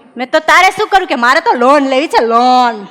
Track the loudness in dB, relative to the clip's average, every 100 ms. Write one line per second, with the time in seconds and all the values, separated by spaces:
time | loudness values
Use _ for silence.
0 | _ -12 -4 -4 0 2 2 -2 -2 -2
1 | -2 -2 0 0 0 0 2 2 2 -2
2 | 0 -2 0 2 2 2 0 -4 -14